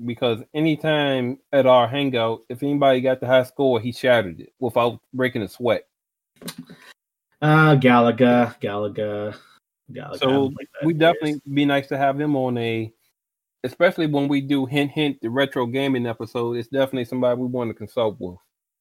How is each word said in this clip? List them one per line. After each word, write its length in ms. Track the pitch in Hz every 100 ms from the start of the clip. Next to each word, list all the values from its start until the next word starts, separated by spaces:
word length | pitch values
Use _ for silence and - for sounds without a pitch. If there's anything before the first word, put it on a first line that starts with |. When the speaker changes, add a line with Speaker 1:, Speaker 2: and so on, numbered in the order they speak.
Speaker 1:
because 380 | 117 117 123 113 -
anytime 840 | 151 160 151 160 151 143 131 123 135 _
at 140 | 139 127
our 220 | 127 117
hangout, 540 | 143 139 120 113 113 -
if 140 | 120
anybody 380 | 143 143 139 127
got 200 | 131 131
the 60 | 127
high 180 | 131
score, 360 | 127 - 135 117
he 120 | 120
shattered 480 | - 131 117 95 78
it 120 | 71 -
without 400 | 123 123 120 110 _
breaking 280 | 131 127 120
a 60 | 95
sweat. 400 | - 120 104 - _ _ _ _ _ - - - - - _ _ _ _ -
Speaker 2:
Uh, 360 | 151 156 156 139
Galaga, 840 | 123 120 117 113 123 120 117 -
Galaga, 720 | 104 104 104 104 104 104 104 104 _ _ _ _ -
Galaga. 280 | - - -
Speaker 1:
So 100 | 135
Speaker 2:
I 40 |
don't 240 | 139 135 151
like 120 | -
that 120 | - 156
Speaker 1:
we 60 |
Speaker 2:
series. 80 | 156
Speaker 1:
definitely 400 | 165 165 151 147 143
be 100 | 139
nice 220 | 143 139 135
to 80 | 135
have 240 | 139 139
him 160 | 151 139
on 220 | 127 120
a, 340 | 117 113 110 _ _ _ _ _ _ _
especially 420 | 123 - 180 180 156
when 220 | 143 143
we 140 | 143
do 240 | 135 143 123
Hint 240 | 143 143
Hint, 280 | 156 147 135
the 80 | 113
retro 340 | 127 139 135
gaming 420 | 117 131 139 127 120
episode. 500 | 113 113 123 120 120
It's 120 | 113
definitely 380 | 135 135 131 120
somebody 340 | 127 123 123
we 60 | 127
want 240 | 123 117
to 40 |
consult 420 | - 104 123 110 -
with. 180 | 90 90 _ _ _ _